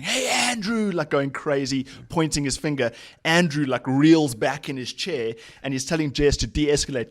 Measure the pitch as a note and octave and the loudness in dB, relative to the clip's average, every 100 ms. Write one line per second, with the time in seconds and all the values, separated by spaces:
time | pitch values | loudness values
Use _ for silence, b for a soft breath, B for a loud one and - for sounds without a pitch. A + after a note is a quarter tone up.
0 | D3+ B3 B3+ - A#3+ A#3+ F#3+ A3+ G#3+ F3 | -4 -4 -2 0 -2 -2 -2 -2 -2 -2
1 | D3 D3 C#3 C3+ - C#3+ C#3 C3+ C3 B | 0 0 -2 -4 -2 -2 0 -2 -4 B
2 | B - D#3+ D3+ C#3+ B2 D#3 C#3+ A#2+ B | B -2 0 0 -4 -4 -4 -2 -2 B
3 | B B - E3 F3 C#3+ C#3 B2 - C3 | B B 0 4 4 2 0 -2 0 4
4 | D3+ E3 D3+ A2+ C#3 C3+ - C3+ A#2+ - | 8 8 6 0 -2 -2 -8 -8 -8 -8
5 | - D3+ A2+ A#2+ B B C3+ C3+ - D#3+ | -6 -4 -4 -6 B B -6 -6 -2 -2
6 | D#3 B2+ D3 C3+ A#2 B2 D3 C#3+ - C3+ | -2 2 2 2 -2 0 2 2 0 -4
7 | A2+ | -4